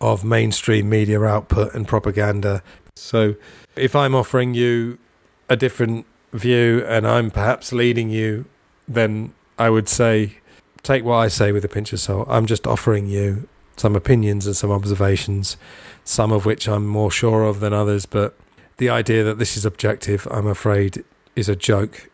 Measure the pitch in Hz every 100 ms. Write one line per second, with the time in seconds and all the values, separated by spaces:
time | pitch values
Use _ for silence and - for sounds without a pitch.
0 | 113 107 107 113 113 - - 107 104 110
1 | 104 107 107 107 - - 107 - 101 110
2 | 107 101 104 101 101 98 - - _ -
3 | - 117 107 104 - - - - 131 147
4 | 139 135 113 131 123 120 120 120 117 123
5 | _ _ _ _ - 127 131 - 117 117
6 | - _ _ 113 120 120 117 117 113 113
7 | 113 117 113 101 104 127 - 120 120 117
8 | 113 110 110 107 135 _ _ _ - 117
9 | 110 107 117 - _ - 117 110 101 -
10 | 117 110 104 - _ - _ - - 135
11 | 117 117 113 - 104 101 98 104 107 95
12 | - 98 117 117 110 113 - 113 - 104
13 | 101 101 101 98 - _ _ - 110 101
14 | - 123 107 101 101 95 101 101 101 98
15 | 98 95 - 98 98 - - - - -
16 | - - 110 107 101 110 113 104 104 107
17 | 104 - 117 110 107 101 104 104 104 101
18 | - 104 104 - _ _ _ - 123 117
19 | 107 113 107 107 110 - 104 - 107 107
20 | - 101 - 107 104 95 113 101 98 -
21 | - _ _ - 101 98 - 101 107 -
22 | -